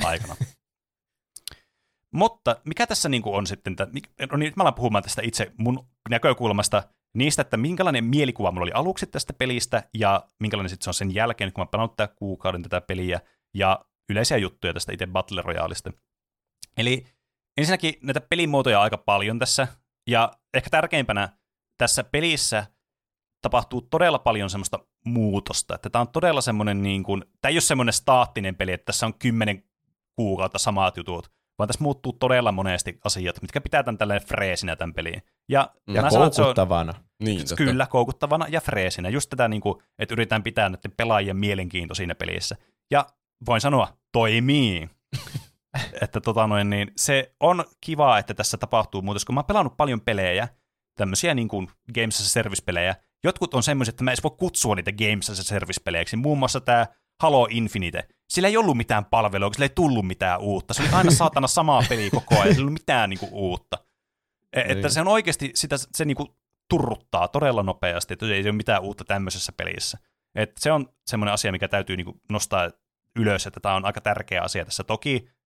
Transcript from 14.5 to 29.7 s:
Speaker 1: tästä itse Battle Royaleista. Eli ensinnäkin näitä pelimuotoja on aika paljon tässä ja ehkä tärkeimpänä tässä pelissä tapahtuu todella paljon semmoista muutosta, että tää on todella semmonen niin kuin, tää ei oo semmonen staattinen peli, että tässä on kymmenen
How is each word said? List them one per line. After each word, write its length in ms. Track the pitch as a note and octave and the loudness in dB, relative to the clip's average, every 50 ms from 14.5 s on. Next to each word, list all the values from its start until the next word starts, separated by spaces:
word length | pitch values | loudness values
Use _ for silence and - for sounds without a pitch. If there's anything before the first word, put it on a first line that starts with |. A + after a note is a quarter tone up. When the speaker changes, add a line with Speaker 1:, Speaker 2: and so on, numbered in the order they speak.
| - _ - F2 E2+ | -6 _ -6 -6 -6
Speaker 1:
tästä 180 | F2 - - - | -6 -8 -8 -8
itse 140 | F2+ F2+ | -8 -6
Battle 360 | F2+ F2+ F#2 F#2 - G2 F2+ E2+ | -4 -4 -4 -4 -4 -6 -8 -6
Royaleista. 500 | E2+ E2+ E2+ E2 E2+ F2+ - - F#2 F2+ _ _ _ _ _ _ _ _ _ _ _ _ _ - - - | -6 -4 -4 -4 -4 -6 -8 -12 -14 -14 _ _ _ _ _ _ _ _ _ _ _ _ _ -20 -14 -6
Eli 300 | - A2+ A#2+ B2+ C3 B2+ _ _ _ _ _ _ _ _ _ - | -4 -2 0 -2 -2 -4 _ _ _ _ _ _ _ _ _ -4
ensinnäkin 380 | - D3 D#3 F#3+ F3+ - D#3+ D3+ - - | -2 0 0 0 0 0 -2 -4 -4 -4
näitä 180 | C3+ C3+ D3+ | -4 -4 -4
pelimuotoja 580 | - - E3+ E3+ E3+ D#3 D3 C#3 B2+ C3 A2 G2+ | -2 -2 0 0 2 2 2 2 4 4 4 6
on 60 | G2+ | 4
aika 140 | G#2+ G#2+ G2+ | 4 2 -2
paljon 400 | - - G#2 G2+ G2+ G#2 A2+ A#2 | 0 2 2 2 2 0 -2 -2
tässä 300 | B2 A#2+ - - C3+ A#2+ - _ _ _ _ _ - | -2 -2 0 0 -2 -2 -4 _ _ _ _ _ -4
ja 260 | - A#2 A2+ A#2 A2+ - _ _ _ - | 0 2 4 4 2 0 _ _ _ -4
ehkä 160 | C3+ - - | -4 -2 0
tärkeimpänä 580 | - D#3 D#3+ E3 - D#3 C3 - G#2+ G2+ G2+ G2 - _ _ _ _ _ _ _ _ - | 2 2 2 2 0 0 0 0 0 -2 -2 -4 -6 _ _ _ _ _ _ _ _ -2
tässä 260 | B2 A#2 - - B2+ | 0 0 0 0 -2
pelissä 600 | - - D3 D#3+ E3+ D#3+ D3 - - - G#2+ G2+ G2+ _ _ _ _ _ _ _ _ _ _ _ _ _ _ - | -2 -2 -2 0 0 0 0 -2 -2 -2 -2 -4 -4 _ _ _ _ _ _ _ _ _ _ _ _ _ _ -4
tapahtuu 380 | A#2 - B2 A#2 - - B2 | 0 0 0 0 0 -4 -6
todella 380 | - - - D#3+ F3+ F3 D3+ C3+ | -6 -2 0 2 4 4 4 2
paljon 320 | - B2 A2+ G#2+ G2+ G2 | 2 2 0 0 0 -4
semmoista 280 | F#2 G2+ F#2+ - - F#2+ - _ _ _ - | -4 -6 -6 -6 -8 -8 -10 _ _ _ -6
muutosta, 680 | A#2+ A#2+ A#2+ A2 G#2 G2 G2+ - - - - - - - | -4 0 0 2 2 2 0 -2 -4 -4 -6 -4 -6 -6
että 160 | - - - | -8 -6 -4
tää 100 | - A#2 | -2 -2
on 80 | A#2+ A#2 | -2 0
todella 320 | - D#3+ D#3 F3+ D#3+ C#3+ | -2 0 2 2 2 2
semmonen 420 | A#2+ - A2+ G#2 G#2+ G#2+ G2+ G2 G2 | 0 0 0 0 0 0 0 0 0
niin 200 | G2+ G2 G2 F#2 | 0 0 -2 -2
kuin, 220 | F#2 G2+ G2 F2+ _ _ _ | -2 -4 -4 -4 _ _ _
tää 80 | - C3+ | -2 0
ei 80 | D3+ | 0
oo 40 | E3 | 2
semmonen 320 | D#3 - D#3 C3 B2+ A#2 A2 | 2 2 2 2 2 0 0
staattinen 640 | - - - C3+ B2+ B2 - - - G2+ G2 F#2 | 0 2 4 6 6 4 2 0 -6 -4 -4 -4
peli, 160 | - G2 F#2 F2+ | -4 -4 -4 -4
että 120 | F2 - | -6 -4
tässä 220 | - G#2 - - | -4 -4 -2 -2
on 80 | A2 G#2+ | -4 -4
kymmenen 500 | - - B2 A2+ A2+ A2 G#2+ G2+ F#2+ - _ | -2 0 0 2 2 2 0 0 -4 -6 _